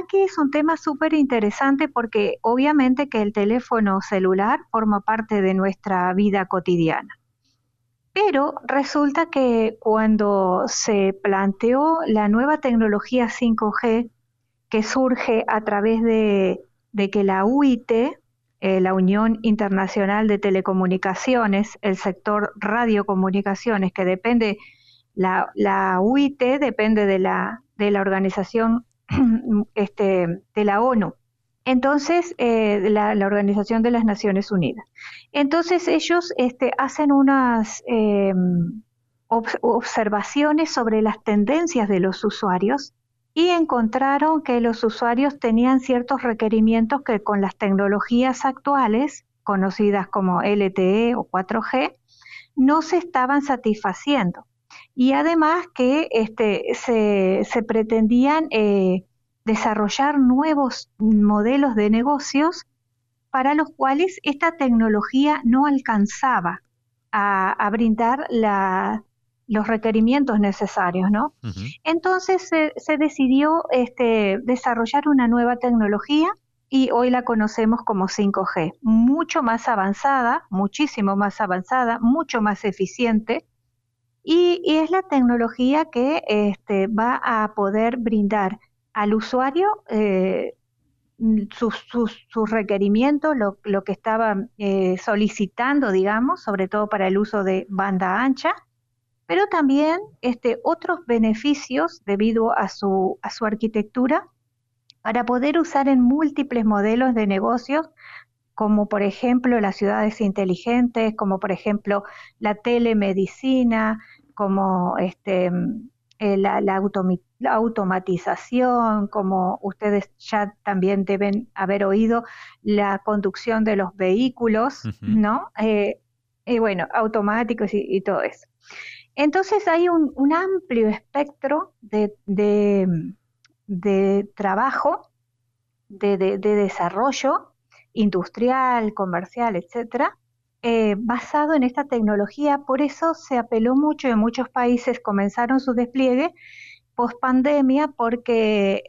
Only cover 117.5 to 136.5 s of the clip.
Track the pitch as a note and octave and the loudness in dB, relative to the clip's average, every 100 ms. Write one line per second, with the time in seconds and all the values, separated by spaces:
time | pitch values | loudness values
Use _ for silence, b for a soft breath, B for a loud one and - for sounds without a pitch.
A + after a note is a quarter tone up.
117.5 | A3 A3+ A3+ F#3 F3+ F#3 F3 - - - | 0 0 -2 -2 -2 -2 -4 -4 -6 -4
118.5 | B3 B3+ B3 A3+ G#3+ G3+ G#3+ F#3+ F#3+ F#3 | 0 2 2 0 0 -2 -2 -2 0 -2
119.5 | - G3+ - G#3 G3+ G3 _ - G#3+ G3+ | -4 -8 -4 -2 -2 -2 _ -6 -4 -4
120.5 | - - F#3+ F#3 G3+ F#3+ G3 G3+ G3+ A#3+ | -6 -6 -2 0 0 0 -2 -2 -2 -6
121.5 | - F#3+ G3+ G3 G3 A3+ A#3 A#3 B B | -8 -4 -2 0 2 2 0 -4 B B
122.5 | B G#3+ G#3 G3+ G3 - G#3 F#3+ F#3+ A#3+ | B -2 0 0 -2 -2 -2 -2 -4 -4
123.5 | A3 A3 G3+ F#3 G3 F#3 G3 B3+ - A#3 | -2 0 0 -2 -2 0 0 0 -2 0
124.5 | G#3+ B3+ C4+ A2+ - G3+ G#3+ G#3 B3 G4+ | 0 -2 -4 -12 -8 -2 2 2 -2 -6
125.5 | - G#3+ G#3+ G3+ - _ _ _ _ - | -4 -2 0 -2 -6 _ _ _ _ -4
126.5 | A#3+ A3 F#3 E3 - A3 A3 G3+ A3 A#3 | 0 0 -2 -4 -2 -2 0 -2 -2 -4
127.5 | A3+ G#3 G#3 - G3 F#3+ F#3 - - _ | -4 -4 -4 -4 -4 -2 -4 -4 -8 _
128.5 | _ B B B B B - D4 F4+ G4 | _ B B B B B -2 0 0 0
129.5 | G#4 G#4 E4 F4 E4+ D4 - C#4 E4 F#4+ | -2 0 2 2 2 0 0 0 2 0
130.5 | F#4+ F4+ A#3 G#3+ G#3+ - C#4 D4 - C4+ | -4 -2 0 0 -2 -6 -6 -6 -6 -4
131.5 | D4+ G4 _ G#3 G#3+ G#3 - - G3 G#3 | -2 -4 _ -6 -2 -2 -4 -6 0 2
132.5 | G#3 G3+ G3+ F#3 E3 E3+ F#3+ _ _ _ | 2 2 2 2 -2 -4 -12 _ _ _
133.5 | _ - F#3 G3+ G3 G3 G3+ G3+ - G3+ | _ -10 -4 0 2 2 0 -2 -6 -2
134.5 | G3 C4 - C#4+ F4+ - _ _ _ _ | 0 -2 0 -2 -2 -8 _ _ _ _
135.5 | _ _ _ _ G3 G3+ G3 F#3+ G3+ G#3 | _ _ _ _ -4 -2 0 0 0 0